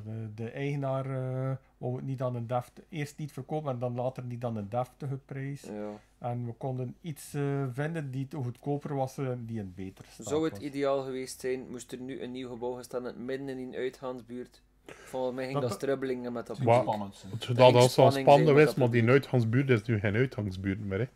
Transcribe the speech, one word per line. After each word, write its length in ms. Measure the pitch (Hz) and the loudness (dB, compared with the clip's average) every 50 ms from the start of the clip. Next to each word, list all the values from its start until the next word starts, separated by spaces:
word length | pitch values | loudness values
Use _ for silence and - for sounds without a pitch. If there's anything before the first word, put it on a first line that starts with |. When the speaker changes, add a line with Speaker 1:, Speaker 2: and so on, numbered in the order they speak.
| 104 | -10
Speaker 1:
de, 280 | 110 110 113 110 107 107 | -10 -10 -8 -10 -10 -10
de 140 | 113 113 113 | -10 -10 -8
eigenaar, 560 | - 139 139 143 147 143 135 135 135 135 131 | -8 -6 -4 -4 -4 -4 -4 -4 -4 -4 -4
eh, 500 | 135 135 131 131 131 131 131 131 131 135 131 - _ _ _ | -4 -6 -6 -6 -4 -4 -4 -4 -4 -4 -6 -8 _ _ _
wou 180 | - 127 123 | -8 -6 -6
het 100 | 135 143 | -6 -6
niet 160 | 135 135 123 | -6 -6 -4
aan 140 | 135 127 123 | -4 -4 -4
een 120 | 120 117 113 | -4 -4 -4
deft-, 340 | 127 123 123 - _ - - _ | -4 -4 -4 -6 _ -20 -18 _
eerst 280 | - 156 147 143 - - | -8 -8 -8 -8 -8 -10
niet 140 | 156 143 | -12 -10
verkopen 400 | - 143 127 - 156 156 156 139 | -10 -12 -10 -6 -6 -6 -4 -4
en 80 | 127 120 | -4 -4
dan 160 | 127 123 120 | -4 -4 -4
later 280 | 123 123 131 - - 127 | -4 -4 -4 -6 -6 -8
niet 200 | 123 123 117 123 | -10 -8 -6 -6
aan 120 | 117 113 | -6 -4
een 140 | 107 101 101 | -6 -6 -4
deftige 460 | 113 120 127 - - _ 156 131 139 131 | -4 -4 -4 -4 -8 _ -10 -8 -8 -10
prijs. 440 | - - 135 135 135 139 143 139 | -10 -12 -12 -10 -10 -10 -10 -10
Speaker 2:
Ja. 280 | - - 104 104 104 104 104 110 - _ _ _ | -12 -10 -10 -8 -8 -10 -10 -12 -16 _ _ _
Speaker 1:
En 280 | - 123 120 123 120 | -8 -6 -6 -6 -6
we 80 | 117 117 | -8 -8
konden 420 | - 147 135 131 127 127 123 - - | -8 -6 -6 -4 -6 -6 -8 -10 -12
iets, 320 | - 170 143 - - - - | -12 -12 -12 -12 -12 -10 -6
eh, 320 | 143 143 143 139 139 139 131 | -4 -2 -2 -2 -2 -4 -4
vinden 400 | 120 127 147 156 170 165 147 135 | -4 -6 -6 -6 -6 -6 -8 -6
die 160 | 127 135 135 131 | -6 -6 -8 -6
te 100 | - - | -6 -6
goedkoper 580 | 127 123 117 - - 143 143 143 - 151 147 | -6 -6 -8 -8 -6 -6 -4 -4 -4 -6 -4
was, 220 | 139 131 127 - - | -4 -4 -4 -4 -6
eh, 120 | 139 131 123 123 | -6 -6 -6 -6
die 220 | 117 113 113 110 | -8 -8 -8 -8
een 140 | 101 95 90 | -8 -8 -10
beter 300 | 95 92 95 - - - - | -12 -12 -12 -12 -16 -20 -20
staat 160 | - - 110 107 | -20 -14 -6 -4
Speaker 2:
Zou 160 | 143 156 160 | -2 0 0
het 100 | 160 - | -2 -4
Speaker 1:
was. 80 | 101 | -6
Speaker 2:
ideaal 420 | 135 147 135 139 143 139 139 139 131 | -10 -10 -6 -2 0 0 0 0 -2
geweest 360 | 135 131 131 131 127 - - | -4 -8 -8 -8 -10 -12 -8
zijn, 300 | - 127 131 131 123 - | -6 -4 -4 -4 -6 -10
moest 220 | - 123 - - | -12 -14 -12 -12
er 80 | 139 123 | -12 -12
nu 220 | 127 131 135 - | -10 -10 -10 -10
een 100 | 101 123 | -10 -10
nieuw 180 | 123 127 131 120 | -10 -10 -10 -12
gebouw 240 | 123 113 120 123 127 | -10 -8 -8 -8 -8
gestaan 280 | 123 120 - - 120 | -8 -10 -10 -8 -8
in 40 | 123 120 | -8 -8
het 100 | - - | -10 -10
midden 320 | 117 127 131 135 139 139 | -8 -8 -8 -6 -6 -8
in 80 | 131 131 | -8 -8
een 180 | 127 127 - | -10 -10 -8
uitgaansbuurt? 840 | 87 123 127 127 - 139 127 127 127 113 117 123 123 120 - - _ _ _ _ _ _ | -6 -6 -6 -6 -8 -8 -10 -10 -10 -12 -12 -12 -12 -12 -14 -18 _ _ _ _ _ _
Volgens 480 | - - - - - - 131 127 127 123 | -20 -20 -20 -16 -10 -6 -4 -4 -4 -4
mij 80 | 131 131 | -4 -6
ging 100 | 131 139 | -4 -2
Speaker 1:
Dat 80 | 143 131 120 | -2 -2 -2
Speaker 2:
dat 20 | |
Speaker 1:
dat 100 | 104 - | -2 -2
Speaker 2:
strubbelingen 520 | 139 135 139 131 131 131 127 127 123 123 120 | -2 -2 -2 -2 -2 -4 -4 -4 -6 -6 -8
met 140 | 117 113 - | -8 -8 -8
dat 100 | 113 - | -6 0
Speaker 3:
Het 80 | 127 | 4
Speaker 4:
Maar 100 | 113 117 123 | 4 4 4
Speaker 2:
publiek. 140 | 120 110 110 | 4 2 -2
Speaker 3:
spannend, 280 | 107 101 98 - - | -4 -6 -8 -12 -14
hè. 80 | - 95 | -14 -12
Speaker 4:
het, 120 | - 113 | -10 -8
Speaker 2:
Ik 60 | - - | -6 -2
Speaker 4:
dat 80 | 123 117 | 6 8
Speaker 2:
denk 140 | 127 127 120 | 10 10 12
Speaker 4:
was 0 | |
wel 160 | 123 123 127 | 10 8 8
Speaker 2:
spanning 240 | - - 135 123 135 | 8 8 8 8 6
zijn 100 | 135 135 | 6 8
Speaker 4:
spannend 200 | 143 143 147 156 | 10 10 10 10
Speaker 2:
met 100 | 156 139 | 8 8
Speaker 4:
geweest, 140 | 147 156 139 - | 8 8 8 6
Speaker 2:
dat 20 | 143 | 4
Speaker 4:
maar 120 | 131 120 | 2 4
die 80 | 117 120 | 4 4
Speaker 2:
publiek. 200 | 113 117 131 139 131 | 6 8 6 6 6
Speaker 4:
uitgangsbuurt 460 | - - 127 113 110 113 127 143 135 | 4 2 2 2 4 2 2 4 4
is 140 | 123 107 - - | 4 4 4 2
nu 120 | 117 101 | 0 0
geen 160 | 98 107 98 | 2 2 2
uitgangsbuurt 640 | 113 131 131 - - 104 98 92 92 95 98 98 107 | 2 0 0 -2 -4 -6 -4 -4 -2 -2 -2 -2 -2
meer, 200 | 107 98 95 98 | -2 -2 -2 -2
hè. 60 | 120 131 - | -2 -4 -6